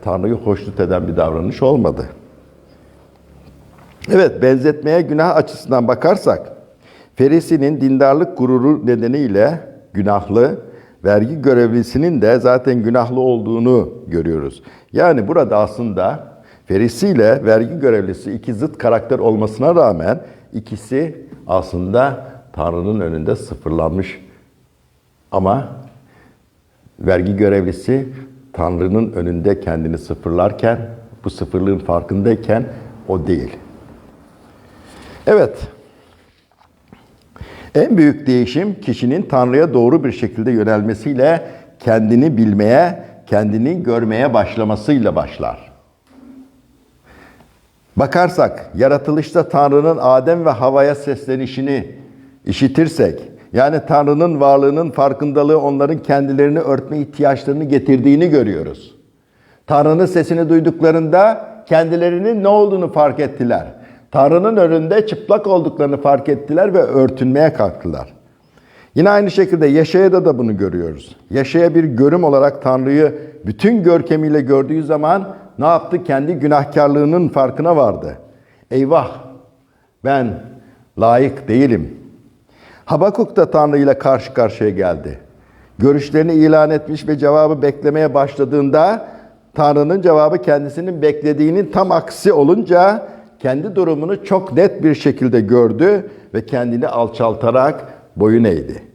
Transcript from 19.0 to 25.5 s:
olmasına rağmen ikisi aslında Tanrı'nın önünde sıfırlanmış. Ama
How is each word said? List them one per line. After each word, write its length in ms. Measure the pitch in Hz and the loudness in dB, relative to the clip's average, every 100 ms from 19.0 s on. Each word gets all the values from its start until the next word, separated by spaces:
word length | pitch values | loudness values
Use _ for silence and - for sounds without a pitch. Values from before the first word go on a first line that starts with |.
| 104 131 | -2 -2
olmasına 560 | 113 110 107 107 135 | 0 0 -4 -2 0
rağmen 460 | 175 131 90 82 131 - - _ | 2 2 0 -2 -4 -6 -20 _
ikisi 720 | 113 107 107 - 131 160 151 - - - | -14 -12 -16 -6 -4 -4 -8 -20 -20 -4
aslında 800 | 90 85 90 90 110 139 127 - - - | -4 -4 -8 -2 0 0 -4 -14 -20 -20
Tanrı'nın 480 | - 80 85 90 107 | -8 -6 -4 -4 -4
önünde 360 | 85 80 78 - | -4 -4 -4 -6
sıfırlanmış. 840 | - 101 - 80 80 87 92 - - _ _ _ _ _ _ _ _ _ _ | -8 -12 -6 -2 -2 -4 -8 -10 -20 _ _ _ _ _ _ _ _ _ _
Ama 360 | 98 95 | -2 0